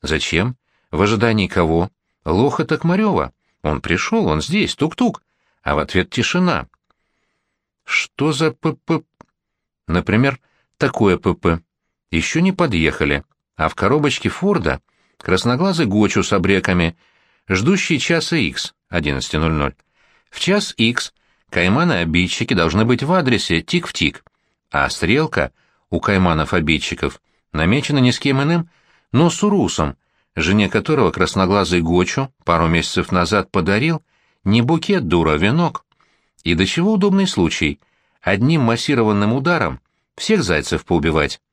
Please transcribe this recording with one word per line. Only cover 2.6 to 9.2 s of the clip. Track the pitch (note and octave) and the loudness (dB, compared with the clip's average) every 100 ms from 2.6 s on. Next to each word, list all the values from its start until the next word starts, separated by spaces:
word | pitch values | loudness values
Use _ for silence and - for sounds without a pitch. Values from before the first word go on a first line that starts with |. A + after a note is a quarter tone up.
Токмарева. | D#3 D#3 E3 F#3 G#3+ B2+ C2 _ _ _ | -4 -2 0 0 0 0 -4 _ _ _
Он | D2 C#2+ | -4 -4
пришел, | - E2+ - A3+ F#3+ | -2 -4 0 -2 0
он | D#2 | -2
здесь, | D#2 G3 F3 | -2 -2 -2
тук-тук. | - D#3 - B3 - _ _ _ _ | -2 -4 0 -2 -2 _ _ _ _
А | - | -4
в | D2 | -2
ответ | D2+ F#2 F2+ | 0 -2 -2
тишина. | - A2+ F3+ F3+ G#2+ B1+ _ _ _ _ _ _ _ _ _ _ _ | -2 -2 0 0 -2 -6 _ _ _ _ _ _ _ _ _ _ _
Что | - - - - D3 | -6 -6 -6 -4 -2
за | C#3+ D#3+ | 0 -2
П | D#3 D#3+ C#3 | -2 -6 -6
П? | - E3 - _ | -2 -4 -4 _